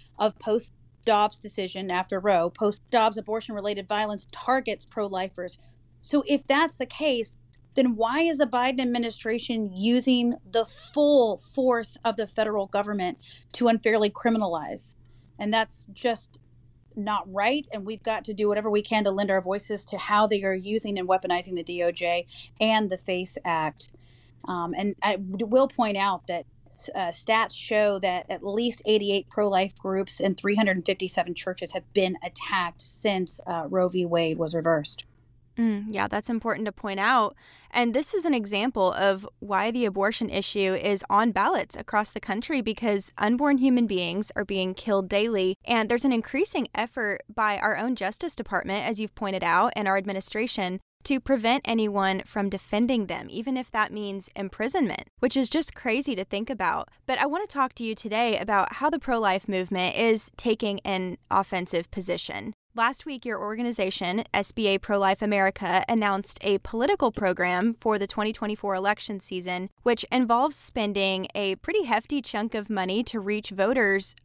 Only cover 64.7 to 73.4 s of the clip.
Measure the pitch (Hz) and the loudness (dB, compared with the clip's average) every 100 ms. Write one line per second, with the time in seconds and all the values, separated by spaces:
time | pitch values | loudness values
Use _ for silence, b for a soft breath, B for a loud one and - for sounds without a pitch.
64.7 | 196 - 202 190 196 208 202 190 - 185 | 2 2 2 2 2 0 2 2 0 0
65.7 | 185 - 226 208 196 202 - 208 196 - | 0 2 2 2 0 -4 -4 0 0 0
66.7 | 226 277 403 254 - 196 180 180 180 220 | -2 0 2 0 2 0 2 0 2 0
67.7 | 226 226 208 196 - 208 220 208 214 202 | 0 0 0 -2 -2 -4 -4 -6 -4 -2
68.7 | 185 196 208 - 196 - 185 180 180 190 | 0 0 -2 -4 -10 -8 -8 -6 -6 -6
69.7 | - 247 233 - 247 240 233 302 - - | -4 0 0 0 0 4 4 2 0 -4
70.7 | 247 208 196 190 190 185 - 196 190 - | -2 -2 0 0 0 -4 -4 -2 -2 -2
71.7 | 427 269 220 - 285 - 214 220 220 202 | -2 2 0 0 -4 -4 -4 -4 -4 -4
72.7 | 202 185 202 240 220 196 214 | -2 0 -2 -2 -4 -4 -4